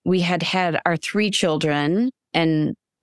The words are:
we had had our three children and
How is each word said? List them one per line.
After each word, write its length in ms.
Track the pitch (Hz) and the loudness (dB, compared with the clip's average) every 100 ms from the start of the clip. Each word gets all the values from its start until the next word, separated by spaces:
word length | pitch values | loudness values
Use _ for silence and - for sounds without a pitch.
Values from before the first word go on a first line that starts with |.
we 180 | 180 185 | 0 0
had 200 | 175 175 | 2 -2
had 400 | - 185 175 156 175 | -2 0 0 0 0
our 120 | 165 | -2
three 320 | - 202 214 | -2 -2 0
children 800 | - 180 151 156 147 147 185 254 - _ | 0 0 0 0 0 0 0 -2 -4 _
and 420 | 170 160 156 151 - _ _ | 0 2 2 0 -4 _ _